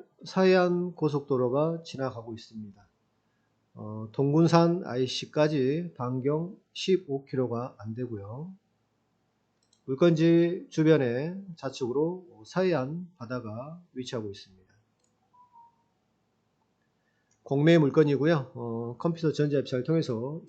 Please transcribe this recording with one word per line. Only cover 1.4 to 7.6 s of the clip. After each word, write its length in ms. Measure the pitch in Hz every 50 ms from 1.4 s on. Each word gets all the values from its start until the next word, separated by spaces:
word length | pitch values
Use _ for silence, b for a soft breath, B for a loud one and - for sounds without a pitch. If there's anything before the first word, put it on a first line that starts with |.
| 127 123 123 143 151 165 170 165 165
지나가고 500 | - - 131 135 127 107 117 113 120 113
있습니다. 520 | 110 - - 113 110 107 101 98 104 101 95 _ _ _ _ _ _ _ _ _ _ _ _ _ _ _ _ _
어, 320 | 113 107 107 107 110 110 110 107
동군산 680 | - 139 139 143 160 165 160 165 170 170 170 170 180 -
아이씨까지 1120 | - 117 127 131 123 - - - - - 151 151 156 156 147 127 127 143 165 175 170 -
반경 600 | - 127 123 127 131 123 139 147 156 165 180 220 - _ _ _
십오 500 | - - - 190 175 - - 139 135 139
킬로가 520 | _ - 127 127 120 117 117